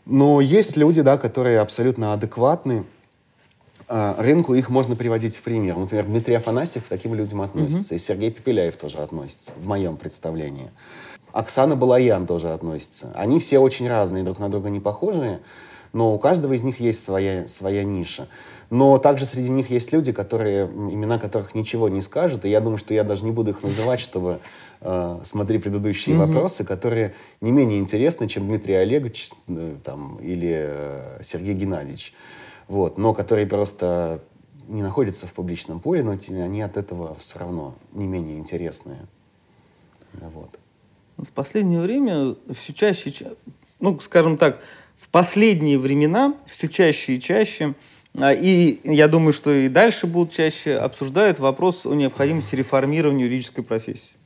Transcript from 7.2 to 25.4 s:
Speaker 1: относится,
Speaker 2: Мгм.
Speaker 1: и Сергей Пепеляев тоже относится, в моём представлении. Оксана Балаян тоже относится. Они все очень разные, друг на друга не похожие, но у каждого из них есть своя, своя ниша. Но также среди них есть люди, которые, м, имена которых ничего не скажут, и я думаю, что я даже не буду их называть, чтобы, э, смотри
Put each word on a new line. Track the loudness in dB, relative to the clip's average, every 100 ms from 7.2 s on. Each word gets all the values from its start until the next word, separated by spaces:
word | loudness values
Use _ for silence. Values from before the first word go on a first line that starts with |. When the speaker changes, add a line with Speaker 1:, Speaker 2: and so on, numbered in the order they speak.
| -4 -6
Speaker 1:
относится, | -6 -4 -2 -2 -4
Speaker 2:
Мгм. | -8
Speaker 1:
и |
Сергей | -4 -4 -4
Пепеляев | -4 -2 0 0 -4
тоже | -12 -10
относится, | -10 -10 -12 -16 -18 -14
в | -6
моём | -4 -4 -6
представлении. | -12 -10 -8 -8 -8 -12 -16 -20 -20 -20 -20 -20 _
Оксана | -8 -4 0 2 4
Балаян | 4 4 4 2 0
тоже | -4 -4
относится. | -6 -8 -10 -10 -14 -12
Они | -6 0 0
все | 4 4
очень | 4 2 -2
разные, | 0 0 -2
друг | -4 -4
на | -4
друга | -4 -4
не | -4
похожие, | -4 -4 -2 -2 -2 -6 -12 -20 -20 -20 -12
но | 0 2
у | 2
каждого | 2 2 2
из | -2
них | -2 -2
есть | -2 -2
своя, | -2 -2 0 -4 -6
своя | -8 -4 -2
ниша. | -2 -4 -6 -10 -16 -18 -20 -20 -4
Но | 4 6 6
также | 6 2 -2
среди | -4 -2
них | -2 0
есть | -2 2
люди, | 0 0
которые, | -2 -2 -2 0 0 -2
м, | -4 -6
имена | -4 -2 -2
которых | -2 -6 -4
ничего | -6 -4 0 0
не | 0
скажут, | -4 -2 -2 -2
и | 0
я | 2
думаю, | 2 -4
что | -2
я | -2
даже | 0 -2
не | -4
буду | -2 -2
их | -2
называть, | -4 -2 -2 -2
чтобы, | -4 -4 -4 -6 -10 -20 -20 -14
э, | -6 -4 -4 -8
смотри | -8 -6